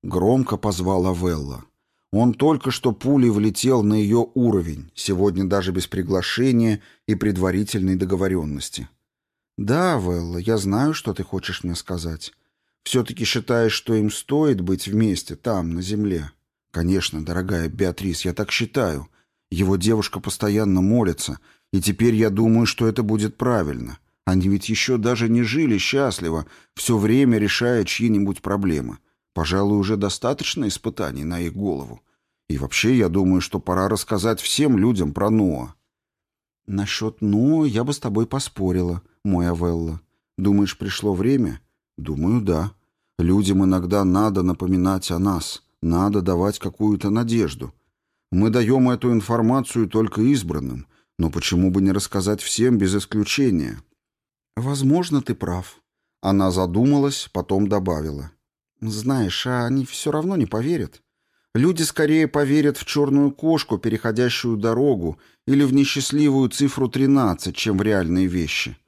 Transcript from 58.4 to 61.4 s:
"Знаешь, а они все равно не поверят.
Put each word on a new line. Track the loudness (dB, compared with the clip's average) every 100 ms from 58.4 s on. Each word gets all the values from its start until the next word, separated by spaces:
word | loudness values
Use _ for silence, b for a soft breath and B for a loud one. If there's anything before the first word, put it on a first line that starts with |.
| _ _ _ _
"Знаешь, | -8 -6 -2 0 -2 -2 -4
а | -2
они | 0 -2 -2
все | -6 -4
равно | -2 -2 -2
не | -2
поверят. | -2 -2 -2 -4 -10 _ _ _ _